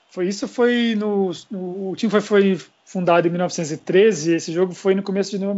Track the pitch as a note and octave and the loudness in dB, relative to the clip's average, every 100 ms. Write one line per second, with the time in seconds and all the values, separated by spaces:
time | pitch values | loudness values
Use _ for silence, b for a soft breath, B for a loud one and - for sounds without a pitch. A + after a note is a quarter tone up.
0 | _ - F3+ G3+ A3+ - A#3+ A#3+ A#3 G#3+ | _ -6 -4 -4 -6 0 0 2 0 0
1 | G#3 G3+ F#3+ D#3+ - G3 F3+ F#3 F#3+ F3+ | -2 0 -2 -4 -10 -10 -8 -8 -8 -4
2 | A3+ G#3 G#3 G#3 G3 F3+ - _ _ F#3+ | 0 0 2 2 4 0 -6 _ _ -2
3 | F3 E3+ E3+ F3 F3 - D#3 D#3 - F3 | 2 4 4 0 -2 -4 -6 -6 0 4
4 | A3 F3 D#3+ E3 D#3 E3 F#3 E3+ G3 F#3+ | 4 4 0 -2 -2 -2 -2 0 0 0
5 | G3 G3 G3 G3+ G3 | 0 -4 -4 -4 -4